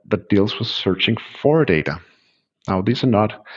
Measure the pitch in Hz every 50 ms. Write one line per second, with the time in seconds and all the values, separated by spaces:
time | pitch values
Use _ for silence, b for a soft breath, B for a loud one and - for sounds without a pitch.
0 | _ - 90 87 - - 104 98 101 110 - - 117 - - - - 95 90 85
1 | - 107 113 - - - - - - 143 156 165 147 - 85 78 73 69 76 87
2 | b b b b b b b b b _ _ _ - - 95 92 98 120 123 -
3 | - 127 110 104 107 107 - - B B B